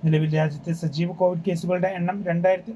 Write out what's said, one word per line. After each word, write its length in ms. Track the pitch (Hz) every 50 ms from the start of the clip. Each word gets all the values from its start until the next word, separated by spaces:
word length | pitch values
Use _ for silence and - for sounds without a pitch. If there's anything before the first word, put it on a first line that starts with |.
| -
നിലവിൽ 300 | 160 160 156 156 156 156
രാജ്യത്തെ 360 | 156 156 156 147 147 - 170
സജീവ 400 | 165 165 - 156 139 151 170 175
കോവിഡ് 320 | 185 165 185 180 180 165 165 196
കേസുകളുടെ 400 | 180 170 - 175 180 180 175 190
എണ്ണം 360 | 190 180 175 180 185 202 202
രണ്ടായിരത്തി 500 | 180 170 170 175 185 190 180 180 - 220